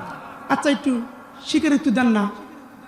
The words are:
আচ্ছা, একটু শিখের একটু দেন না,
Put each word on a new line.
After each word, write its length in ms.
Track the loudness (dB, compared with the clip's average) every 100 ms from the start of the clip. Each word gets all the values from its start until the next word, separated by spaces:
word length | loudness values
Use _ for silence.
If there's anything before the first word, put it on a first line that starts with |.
| -12 -14 -16 -12 -2
আচ্ছা, 220 | 0 2
একটু 300 | 2 0 -2 -4 -12 -20 -14 -2
শিখের 260 | 2 4
একটু 180 | 2 2
দেন 160 | 4 4
না, 240 | 4 0 -4 -14 -18 -20 -20